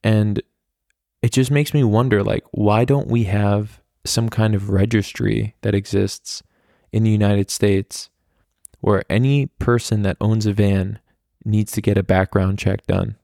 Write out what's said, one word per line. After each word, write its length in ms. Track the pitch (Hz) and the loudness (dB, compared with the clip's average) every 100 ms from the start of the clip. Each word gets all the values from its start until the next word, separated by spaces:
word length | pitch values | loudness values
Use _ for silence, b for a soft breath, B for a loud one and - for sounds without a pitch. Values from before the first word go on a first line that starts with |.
And 380 | 104 107 107 101 - _ _ _ _ _ _ _ | 2 2 2 -2 -8 _ _ _ _ _ _ _
it 100 | 120 | -2
just 180 | - 127 | 0 2
makes 240 | 143 147 | 0 0
me 80 | 147 | 2
wonder, 400 | 120 107 127 104 | 2 2 2 2
like, 220 | 101 - _ | 2 -2 _
why 320 | - 104 107 | -2 2 2
don't 240 | 123 139 - | 2 0 0
we 160 | 117 | 0
have 560 | 104 101 101 101 107 - _ _ | 0 0 2 0 -2 -12 _ _
some 240 | - - 113 | -6 -2 -2
kind 260 | 113 110 | 0 0
of 160 | 104 101 | 0 0
registry 880 | 98 104 113 98 - 107 107 107 _ | 0 2 0 -2 -4 -2 -2 -4 _
that 120 | - | -2
exists 680 | 101 101 98 98 - - - _ _ _ _ _ | -2 0 -2 -2 -4 -14 -16 _ _ _ _ _
in 100 | 110 | 0
the 80 | 110 | 2
United 400 | 107 101 101 98 | 2 2 2 -2
States 580 | - 104 98 98 - - _ _ _ _ _ - _ | 0 0 0 -2 -12 -18 _ _ _ _ _ -20 _
where 220 | - 101 - | 0 0 0
any 360 | 104 131 143 139 | 0 2 0 -2
person 560 | _ - 117 - 110 | _ 0 0 0 -2
that 140 | 98 - | -2 -2
owns 260 | 107 110 107 | -2 0 0
a 60 | |
van 480 | 98 101 98 95 107 _ _ _ _ | 0 2 2 -2 -8 _ _ _ _
needs 280 | 110 107 104 | -2 -2 -2
to 100 | - | -2
get 160 | 104 98 | 0 0
a 60 | |
background 540 | 92 92 95 98 95 101 | 2 0 2 0 0 -2
check 280 | 104 95 - | -2 -4 -2
done? 300 | 92 92 104 | -2 -2 -8